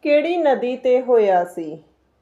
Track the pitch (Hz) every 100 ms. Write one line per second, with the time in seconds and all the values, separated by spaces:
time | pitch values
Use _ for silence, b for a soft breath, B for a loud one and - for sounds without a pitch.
0 | 302 294 311 349 302 240 247 254 262 247
1 | 240 233 208 180 175 170 160 156 _ _
2 | _ _